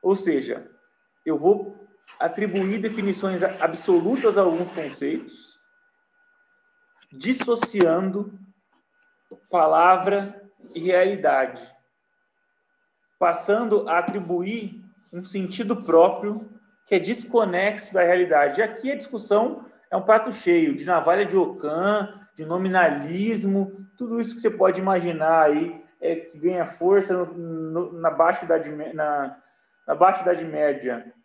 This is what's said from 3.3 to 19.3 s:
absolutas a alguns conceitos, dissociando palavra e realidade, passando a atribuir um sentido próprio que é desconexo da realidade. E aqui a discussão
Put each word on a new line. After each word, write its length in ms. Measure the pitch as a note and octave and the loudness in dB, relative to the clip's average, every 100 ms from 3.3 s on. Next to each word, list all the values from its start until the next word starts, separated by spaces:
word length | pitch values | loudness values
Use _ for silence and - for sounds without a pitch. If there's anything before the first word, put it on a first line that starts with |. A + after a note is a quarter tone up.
| F#3 | -2
absolutas 920 | F#3 - E3 D#3+ - F3 E3+ C4 A#3 G3 | -4 -2 -4 -4 2 2 4 0 2 4
a 40 | |
alguns 300 | F#3 E3 F3 | 2 2 -4
conceitos, 880 | - D3 - C#3 D#3+ - - - _ _ _ _ _ _ _ _ _ _ _ _ _ _ _ _ | -6 -10 -8 -6 -6 -10 -20 -20 _ _ _ _ _ _ _ _ _ _ _ _ _ _ _ _
dissociando 1200 | C3+ F3 B3+ - A#3 - G#3 F3 E3+ F#3+ F#3+ G#3 - - _ _ _ _ _ _ _ _ - _ | -10 -4 -4 -2 -2 -2 2 2 2 -2 -4 -8 -14 -20 _ _ _ _ _ _ _ _ -20 _
palavra 920 | F3+ D#3 D#3+ F3 F#3 F#3+ G3 G3 - - _ - E3+ | 2 4 6 6 4 2 -2 -4 -12 -20 _ -16 -8
e 40 | |
realidade, 840 | E3+ F3+ F#3 G3 D3 C3+ C3 B2 - _ _ _ _ _ _ _ _ _ _ _ _ _ _ _ | 0 2 2 2 0 0 -2 -6 -20 _ _ _ _ _ _ _ _ _ _ _ _ _ _ _
passando 720 | F3 E3+ - G#3 A#3 G#3 - | 0 0 0 0 2 0 2
a 120 | E3+ | -2
atribuir 840 | - G3+ E3+ F3 F#3 A#3 G3+ - - _ _ | -2 -6 -4 -4 -4 -8 -10 -14 -20 _ _
um 120 | F3 | -16
sentido 600 | F#3 G3 F#3 - G#3+ A#3+ | -10 -8 -6 -6 -4 -4
próprio 680 | - D#3+ E3+ - G#3 A3 - - _ _ _ | 4 6 6 4 -6 -8 -10 -20 _ _ _
que 100 | F#3+ | 0
é 40 | |
desconexo 960 | F3+ A#3 - A#3 G#3 F3 G3 G#3+ - | 0 -6 0 2 2 0 0 -2 -4
da 80 | F#3+ | 2
realidade. 580 | F3 F3+ F3 D3+ D3 F#3 | 4 4 4 4 2 0
E 40 | |
aqui 280 | A3+ - B3+ | -4 -4 -8
a 60 | C#4+ | -8
discussão 680 | - A3+ - | -8 -12 0